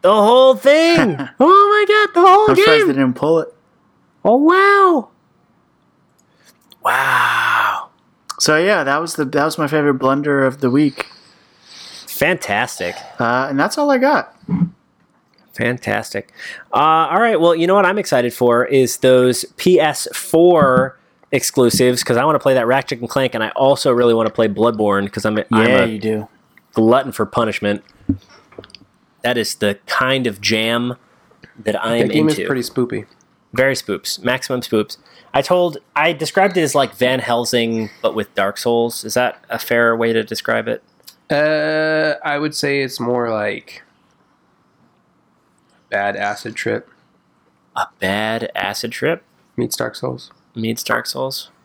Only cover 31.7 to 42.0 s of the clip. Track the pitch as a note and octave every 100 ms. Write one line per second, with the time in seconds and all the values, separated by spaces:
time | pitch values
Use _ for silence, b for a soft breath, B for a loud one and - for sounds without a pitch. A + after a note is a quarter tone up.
31.7 | G2+ A2+ A#2 G#2+ D3+ D#3 D3+ F2+ C3 A#2+
32.7 | - A#2+ G#2 - _ _ _ _ - C3+
33.7 | C3 - F#2 - - A#2+ B2+ - B2+ -
34.7 | A2 G#2+ - b b b C3+ C#3 F3+ F3
35.7 | D3+ _ D3 D#3+ D3 D#3 - F#3+ F3+ D3+
36.7 | C#3+ B2+ - B2+ C3 B2 A#2+ A#2+ B2 A#2
37.7 | A2+ G#2+ - A2 G#2+ G2+ - G2 G2+ A#2+
38.7 | A#2+ A#2 - A2 - B2 - _ A2+ -
39.7 | A#2+ A#2 A#2 A#2 A2+ G#2+ A2 - A2+ A2+
40.7 | A2+ _ _ - _ _ D3 D3+ D#3 D#3
41.7 | D#3 D#3 D#3